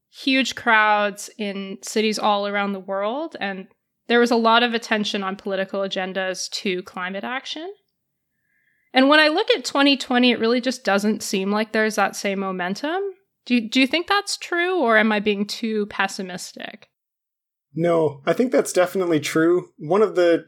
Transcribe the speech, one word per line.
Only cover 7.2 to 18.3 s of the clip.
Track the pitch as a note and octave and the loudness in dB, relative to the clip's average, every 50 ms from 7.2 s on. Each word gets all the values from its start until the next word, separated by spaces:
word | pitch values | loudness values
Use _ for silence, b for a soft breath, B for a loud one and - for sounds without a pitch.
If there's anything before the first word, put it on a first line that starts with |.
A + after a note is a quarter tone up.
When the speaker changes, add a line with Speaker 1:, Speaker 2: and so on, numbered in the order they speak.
| G#3 | -8
Speaker 1:
action. | A#3 B3 C4 C4+ - - D4+ D#4+ F#4 G4+ - _ _ _ _ _ _ _ _ _ _ _ _ _ _ _ _ _ _ _ _ _ _ | -8 -8 -8 -8 -10 -10 -10 -12 -12 -14 -16 _ _ _ _ _ _ _ _ _ _ _ _ _ _ _ _ _ _ _ _ _ _
And | - C4 C4+ C#4 | 2 2 4 6
when | D4+ D4+ | 6 6
I | D#4 D4+ | 4 4
look | D4+ F4 A4+ - | 2 0 0 0
at | B4 E4+ B3+ | 0 0 -2
twenty | - - C#4 C#4 C#4+ C#4 B3+ | -2 0 2 2 4 2 2
twenty, | - - B3+ B3 B3 B3 | 0 0 2 2 4 4
it | A#3 - | 2 2
really | A3 A3+ A#3+ B3+ | 0 0 0 0
just | A#3 B3+ B3 - - | 0 -2 -4 -4 -2
doesn't | - F#3+ G3+ G3+ G#3 A3 - | 0 0 2 2 0 -2 -2
seem | - - - F#3+ F#3+ G3 | -4 -4 -4 -2 -2 0
like | G3+ G#3+ A3 G#3+ | 0 -2 -2 -2
there's | - A3 A3 G#3+ G#3 | -2 0 0 0 0
that | A3 G3+ - G3+ | 0 0 0 -2
same | - - G#3 G3 F#3+ | -4 -4 -4 -4 -4
momentum. | G3 F#3+ F#3+ F#3 F3+ F3+ G3 - - D4 E4 F#4+ G4+ G4+ F#4+ - _ _ _ _ _ | -4 -6 -6 -4 -6 -6 -6 -6 -6 -4 -4 -4 -4 -6 -8 -12 _ _ _ _ _
Do | - B3 | -2 0
you, | B3 A3 A3 | 0 0 0
do | - B3+ | 2 2
you | C4+ | 2
think | B3+ - D#4+ E4+ - | 2 2 -2 -2 0
that's | G4+ G4+ G4+ - - | 0 0 0 -2 -6
true, | - - - - E4+ E4+ F4+ F#4 F4+ | -8 -6 -4 -2 -2 0 0 0 2
or | C#4+ A#3 A3+ G#3+ | 2 4 4 4
am | G#3+ A3 | 4 4
I | G#3+ G#3 | 2 0
being | G3+ G#3+ G#3 G3 G#3 | 0 0 0 0 -2
too | G#3 - - - A3 A3 G#3+ G#3 | -6 -6 -6 -6 -4 -2 -2 -4
pessimistic? | G#3 - - G3 G3 - - G3 F3+ F3+ F#3 - - - - - - - - - _ _ _ _ _ _ _ _ _ _ _ _ _ _ _ _ _ - | -4 -2 -2 -2 -2 -4 -6 -10 -10 -10 -12 -12 -14 -14 -14 -14 -14 -16 -18 -20 _ _ _ _ _ _ _ _ _ _ _ _ _ _ _ _ _ -6
Speaker 2:
No, | D3+ E3 F3 E3+ E3 D#3+ D3 C3+ C3+ - | -2 0 2 2 2 2 0 -2 -2 -2
I | - | -2